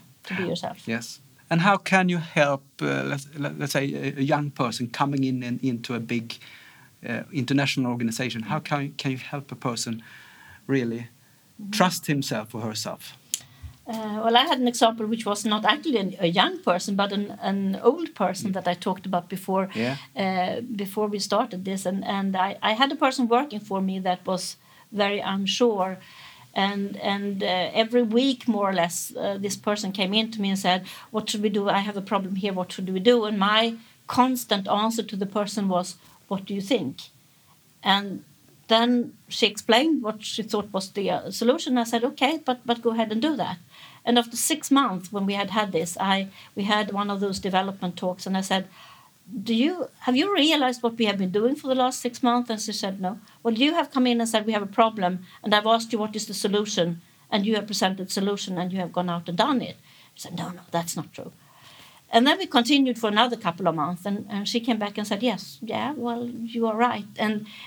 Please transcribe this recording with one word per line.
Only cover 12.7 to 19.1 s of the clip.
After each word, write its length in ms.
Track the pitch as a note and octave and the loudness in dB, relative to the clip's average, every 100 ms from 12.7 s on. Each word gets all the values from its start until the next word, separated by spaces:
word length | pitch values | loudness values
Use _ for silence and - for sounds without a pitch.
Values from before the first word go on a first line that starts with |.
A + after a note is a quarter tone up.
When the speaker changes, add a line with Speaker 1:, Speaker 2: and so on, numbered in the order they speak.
| A2 G2+ - - - _ - - - - - - | -6 -8 -10 -14 -20 _ -10 -10 -18 -18 -16 -10
Speaker 1:
Uh, 320 | A3 G#3+ G#3+ A3+ | -6 -4 -2 4
well, 100 | A#3 | 6
I 60 | |
had 180 | D#4 C4 | 6 4
an 80 | A#3+ | 2
example 380 | A#3+ A3+ A3+ G#3+ | 4 4 4 -2
which 200 | A3+ G#3 | -2 -2
was 200 | G#3 A3 | -2 0
not 180 | G#3+ | 2
actually 340 | G#3+ D4+ E4 A3+ | 2 2 0 0
an, 160 | F#3 - | 0 0
a 80 | F3 | 2
young 300 | F3+ C4+ F#4 | 4 2 2
person, 360 | - F3+ - G3 | 0 0 0 0
but 160 | G3+ | 0
an, 240 | G3+ G3+ G3+ | 0 -4 -4
an 380 | G3+ G3 G3 F#3+ | -2 0 0 2
old 320 | A#3+ E4 E4 | 2 2 -6
person 340 | - F#3+ F#3+ G#3 | -2 -2 0 -4
Speaker 2:
Yeah. 60 | F#3+ | -2
Speaker 1:
that 60 | F3+ | -2
I 60 | |
talked 320 | F3 G3+ F#3 | -2 -2 -4
about 240 | F#3+ | -2